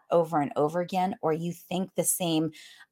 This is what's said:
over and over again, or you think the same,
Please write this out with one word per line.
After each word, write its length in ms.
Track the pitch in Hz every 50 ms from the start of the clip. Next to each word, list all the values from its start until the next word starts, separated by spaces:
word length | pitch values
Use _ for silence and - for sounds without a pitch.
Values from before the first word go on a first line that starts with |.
| _ -
over 280 | - 170 160 156 165 151
and 140 | 143 - -
over 240 | 127 151 147 165 175
again, 360 | 175 170 190 185 185 190 - -
or 120 | - 160 156
you 180 | 160 170 175
think 420 | 170 - - - 175 180 185 - -
the 100 | - 170
same, 460 | - - - 185 165 160 156 160 156 - - - - - - - _